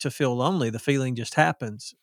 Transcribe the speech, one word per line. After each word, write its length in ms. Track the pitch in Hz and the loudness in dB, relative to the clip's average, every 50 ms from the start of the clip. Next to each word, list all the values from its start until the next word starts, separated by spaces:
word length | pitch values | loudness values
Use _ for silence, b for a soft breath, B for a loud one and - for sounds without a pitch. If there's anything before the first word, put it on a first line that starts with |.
to 100 | - 135 | -6 -4
feel 240 | - - 143 127 123 | -2 0 0 2 2
lonely. 340 | 123 127 165 190 175 123 113 | 2 2 2 2 0 0 -2
The 100 | 110 110 | -2 -2
feeling 360 | - 143 139 135 131 127 123 | 0 0 2 2 0 -2 -2
just 200 | 117 110 - - | -4 -6 0 4
happens. 600 | 151 156 165 156 - 123 110 107 107 - - - _ | 4 4 4 2 -2 -4 -8 -8 -10 -12 -16 -18 _